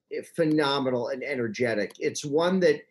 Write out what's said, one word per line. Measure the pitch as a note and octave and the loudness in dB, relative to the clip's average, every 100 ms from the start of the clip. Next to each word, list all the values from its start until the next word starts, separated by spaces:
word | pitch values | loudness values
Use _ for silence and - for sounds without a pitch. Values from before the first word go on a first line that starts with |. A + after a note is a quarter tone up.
| - - - - | -12 -12 -6 -2
phenomenal | D#3 D#3 C#3+ C#3 C3 B2 A#2+ | 2 2 2 0 0 -2 -2
and | C3 | -6
energetic. | B2+ C3+ A#2 G2+ B2 G#2+ F#2+ - | -4 -4 -4 -2 -2 0 -4 -4
It's | D3+ C3+ D3+ | -4 -4 -2
one | D3 F3 F#3+ | 0 2 4
that, | E3+ D3 - | 4 2 -4